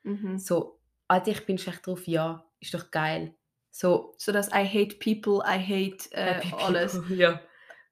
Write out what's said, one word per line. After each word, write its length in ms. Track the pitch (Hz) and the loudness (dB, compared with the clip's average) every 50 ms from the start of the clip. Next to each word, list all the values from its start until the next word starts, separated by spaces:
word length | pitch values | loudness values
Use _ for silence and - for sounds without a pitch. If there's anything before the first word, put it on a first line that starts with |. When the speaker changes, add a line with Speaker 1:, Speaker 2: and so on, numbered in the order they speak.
Speaker 1:
Mhm. 360 | - 202 202 202 208 185 190 190 | -8 -8 -6 -6 -6 -6 -6 -6
Speaker 2:
So, 420 | - - 175 160 - - - _ _ _ _ _ _ | -2 0 0 0 -2 -4 -12 _ _ _ _ _ _
«Ah, 160 | - 185 190 185 | 2 2 2 2
ich 220 | 220 208 - - | 0 -4 -4 -2
bin 100 | - 190 | -4 -4
schlecht 300 | 180 - 185 175 - - | -4 -4 -8 -10 -10 -8
drauf, 200 | 190 180 180 - 170 | -8 -8 -6 -4 -2
ja, 360 | 165 156 160 165 165 165 - _ _ _ | 0 0 0 0 -4 -8 -14 _ _ _
ist 160 | - - - | -14 -8 -8
doch 160 | - - - | -8 -6 -4
geil.» 440 | - 160 156 156 160 165 165 160 - _ _ _ _ _ _ _ | -2 -2 0 0 -2 -4 -6 -8 -12 _ _ _ _ _ _ _
So 420 | - - - 180 175 - - - - - | -8 0 2 4 4 4 2 -2 -12 -8
Speaker 1:
So 140 | - 220 | -4 0
das 160 | 202 202 202 - | 0 0 2 2
«I 180 | - 202 196 | 2 0 2
hate 300 | 196 214 208 208 208 - | 2 4 2 2 2 0
people, 440 | - - 220 214 214 - 208 202 196 - | -4 0 0 0 2 2 2 2 4 4
I 120 | - 185 190 | 2 0 0
hate, 520 | 185 196 196 190 196 196 190 - - - | 0 0 0 0 0 -2 -4 -8 -14 -8
äh, 240 | - - 185 185 185 | -6 -2 0 0 0
Speaker 2:
Happy 140 | 175 175 180 | -2 -2 -6
people, 160 | - - 196 | -4 -2 0
Speaker 1:
alles.» 280 | 185 180 170 175 185 185 | 2 2 2 0 0 -2
Speaker 2:
<laughs> 140 | 180 160 180 | -4 -4 -2
ja. 300 | 190 180 175 170 165 165 - - _ - - - - - - _ | 2 4 4 4 4 2 -6 -18 _ -20 -20 -20 -20 -20 -20 _